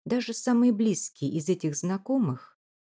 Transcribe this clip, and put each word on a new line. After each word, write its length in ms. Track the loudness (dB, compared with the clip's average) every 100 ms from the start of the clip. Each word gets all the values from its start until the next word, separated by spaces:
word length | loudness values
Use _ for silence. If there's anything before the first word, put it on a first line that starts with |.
даже 300 | -4 -2 -2
самые 380 | -4 0 4 4
близкие 580 | 4 2 0 -4 -6 -4
из 160 | -2 -2
этих 280 | -2 -2 -4
знакомых, 840 | -2 -4 -2 0 0 -2 -8 _ _ _